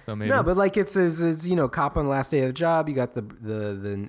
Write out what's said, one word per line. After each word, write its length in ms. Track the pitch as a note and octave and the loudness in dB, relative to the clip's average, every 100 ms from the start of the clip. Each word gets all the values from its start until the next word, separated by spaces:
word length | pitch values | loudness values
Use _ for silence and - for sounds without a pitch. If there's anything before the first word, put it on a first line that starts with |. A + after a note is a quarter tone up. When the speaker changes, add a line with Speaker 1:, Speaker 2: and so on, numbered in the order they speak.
| - | -8
Speaker 1:
so 80 | |
maybe. 160 | G#2+ G#2+ | -4 0
Speaker 2:
No, 140 | C4 | 2
but, 120 | E3+ F#3 | 2 2
like, 200 | G3 G3+ | 2 2
it's, 180 | G3 | 0
it's, 240 | G3 F3 D#3+ | 2 2 2
it's, 240 | E3+ D#3+ F3 | 0 0 0
you 100 | F3 | 2
know, 100 | C3 | 2
cop 280 | E3+ C#3+ - | 0 -2 0
on 80 | |
the 60 | C#3+ | 0
last 200 | C#3 - | 0 0
day 120 | D3 | 0
of 40 | C3 | 0
the 60 | |
job. 360 | C3 E3 E3 D3+ | 0 0 2 0
You 60 | |
got 200 | C3 B2 | -2 -2
the, 80 | A#2+ | -4
the, 520 | G#2 - A2 A2 G#2 | -8 -10 -6 -4 -4
the, 340 | G2 G2+ G2 | -4 -4 -6